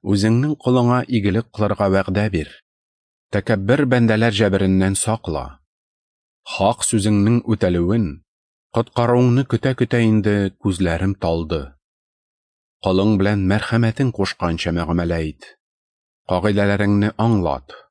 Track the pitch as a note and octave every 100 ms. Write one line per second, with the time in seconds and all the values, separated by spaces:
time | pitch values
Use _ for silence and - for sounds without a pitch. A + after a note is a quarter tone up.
0 | G2+ G2+ G#2+ A#2 D3 D3+ - B2+ A#2+ B2
1 | - A#2+ G2+ F#2+ - - G#2 G#2 G2+ F#2+
2 | F#2+ F#2+ G#2+ F#2 D2+ - _ _ _ _
3 | _ _ _ G#2 - G#2+ G2 C#3 C#3 B2
4 | A#2 A2 A#2 G2+ G#2+ F#2+ F#2+ F#2+ F#2+ G2
5 | - A2 - D2+ - - _ _ _ _
6 | _ _ _ _ - - G2 A#2 - A2+
7 | G2+ G#2 G2+ A#2+ - G#2+ F#2 F2 F2 A#2
8 | F#2+ C#2 _ _ _ _ _ - A2+ -
9 | A#2+ B2 B2 A#2+ C#3 - C3+ C3 A#2+ A#2+
10 | A2+ A2 G#2 G#2 G2 - G2+ F2+ F2+ E2+
11 | F#2+ G2 E2+ E2 D#2+ D#2+ C2+ - _ _
12 | _ _ _ _ _ _ _ _ G2 F#2+
13 | G2+ G#2 G2 G#2 F#2+ G2+ - A2+ A2+ A2+
14 | C3 - F#2+ - F2 E2+ - E2 E2+ E2+
15 | E2+ E2+ D#2+ D2 - _ _ _ _ _
16 | _ _ - F2+ G#2 G2+ G2+ G2+ G2+ G2+
17 | G#2+ - A2+ A2 E2+ C2+ - - _